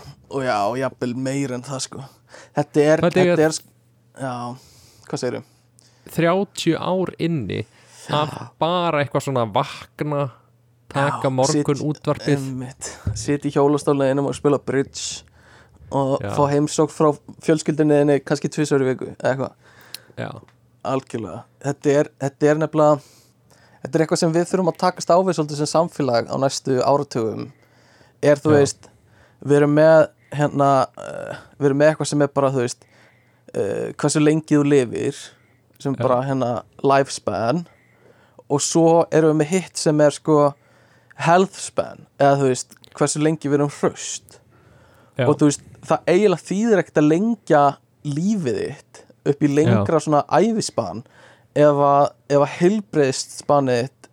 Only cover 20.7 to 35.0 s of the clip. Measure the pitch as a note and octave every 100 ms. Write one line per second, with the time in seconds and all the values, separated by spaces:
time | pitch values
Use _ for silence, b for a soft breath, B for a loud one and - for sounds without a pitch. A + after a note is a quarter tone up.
20.7 | _ - C3+ - A#2 G#2 G#2 - _ C#3
21.7 | C#3 D3+ C#3+ D3+ - C#3 - D3 D3+ D#3
22.7 | D#3 D3+ C#3+ b b b _ _ b b
23.7 | b B2+ D#3 D#3+ E3 E3+ D#3+ E3+ F#3 F3
24.7 | - F#3 F3+ - F3 F#3+ D#3+ D3+ D3 D3+
25.7 | D#3+ E3+ - C3+ A#2 - - C3+ - -
26.7 | B2+ - C#3+ C#3+ C3 A2 G#2 A#2+ - b
27.7 | b b b b _ C#3 C#3+ D#3 D3 C#3
28.7 | - - _ b b b b C3 C#3+ D3
29.7 | D3 D#3+ D#3+ - _ _ C#3 D3 C#3 C#3
30.7 | C3+ A#2+ - G1+ - - B B - C#3+
31.7 | C#3 D3+ D3+ D3 D3 C#3+ - C#3 C3+ A#2+
32.7 | - b b b b b b _ - G2+
33.7 | A2 A2+ - D3+ D#3 D3+ D#3 - D3 C#3+
34.7 | C#3+ A#2+ -